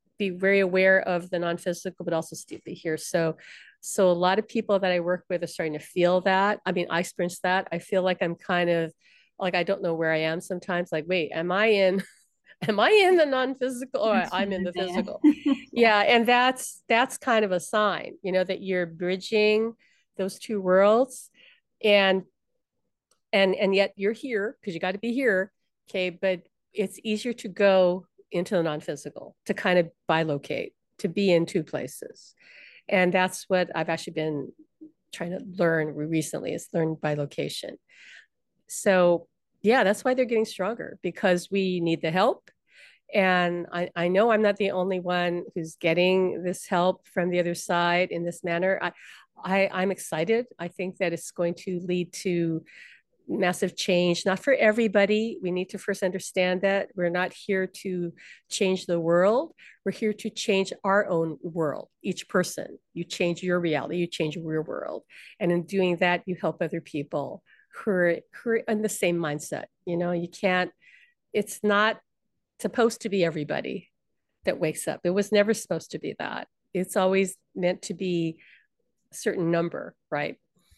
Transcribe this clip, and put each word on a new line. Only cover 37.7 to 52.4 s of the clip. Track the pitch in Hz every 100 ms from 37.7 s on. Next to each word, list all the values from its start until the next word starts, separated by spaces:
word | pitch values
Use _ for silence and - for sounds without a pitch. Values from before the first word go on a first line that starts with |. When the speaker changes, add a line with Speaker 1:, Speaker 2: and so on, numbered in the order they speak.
| - _ _ - - _ _ _ _ _
Speaker 1:
So | - 208 185 175 170 - _ _ _
yeah, | 202 254
that's | 196 311
why | 262
they're | 254 240
getting | 226 220
stronger, | - 190 233 - -
because | 180 - 190 180 175
we | 196 190 180
need | 170 165
the | 160
help. | 180 226 370 - _ _ - - _ _
And | - 185 180 175 175 175
I, | 175 175 175
I | 175
know | 185 233
I'm | 214
not | 214 202
the | 202
only | 185 185 185
one | 180 180 175 175 - -
who's | 160 -
getting | 170 165 180 185 185 -
this | 180 190 -
help | 180 180 185 _
from | - 175
the | 175
other | 175 165
side | - 175 175 175 180
in | 170
this | 175 170
manner. | 180 170 185 190
I, | 175 - - - _ -
I, | 180 196 196
I'm | 185 196
excited. | - - 156 175 226 247 -
I | 175
think | - 185 -
that | 180
it's | 170 -
going | - 175 175
to | - 180
lead | 180 180 175
to | - 185 175